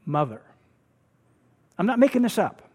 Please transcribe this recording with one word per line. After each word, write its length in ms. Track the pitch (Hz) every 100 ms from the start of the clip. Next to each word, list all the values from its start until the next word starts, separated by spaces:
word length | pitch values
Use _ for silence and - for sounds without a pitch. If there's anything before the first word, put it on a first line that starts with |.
| -
mother. 360 | 147 139 110 - _ _ _ _ _ _ _ _ _ _ _ _ -
I'm 80 | 196
not 140 | 240
making 220 | 277 247
this 160 | 240 -
up. 240 | 185 - -